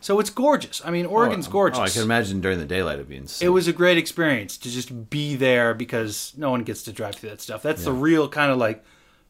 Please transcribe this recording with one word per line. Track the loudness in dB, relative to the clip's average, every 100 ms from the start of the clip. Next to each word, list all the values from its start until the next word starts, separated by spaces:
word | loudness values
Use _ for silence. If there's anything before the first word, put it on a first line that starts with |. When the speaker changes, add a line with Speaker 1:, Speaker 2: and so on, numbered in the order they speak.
Speaker 1:
So | 0 0
it's | 0
gorgeous. | 2 4 2 0 -10
I | -4
mean, | -4 0
Oregon's | 2 2 0 -2
Speaker 2:
Oh, |
Speaker 1:
gorgeous. | 2 2 2
Speaker 2:
oh, |
I | 0
can | 0
imagine | 2 2 0 0
during | 0 0
the |
daylight | -2 -2 -2
it'd | -4 -8
be | -14
insane. | -12 -2 2
Speaker 1:
It |
was | 4 2
a |
great | 4 4 4
experience | 2 -2 0 0 -4 -10
to | -8
just | -8 -8 -10 -6
be | -4 -4 0
there | 4 4 4
because | 0 -4 -4 -4 -6 -10 -6
no | -2
one | -2
gets | -2 -8
to | -10
drive | -8 -8 -10
through | -14
that | -14
stuff. | -12 -6
That's | -4 -2
the | -2
Speaker 2:
Yeah. | 0
Speaker 1:
real | 4 4 2
kind | 0 2
of, | 2
like, | 0 -2 _ _ _ _ _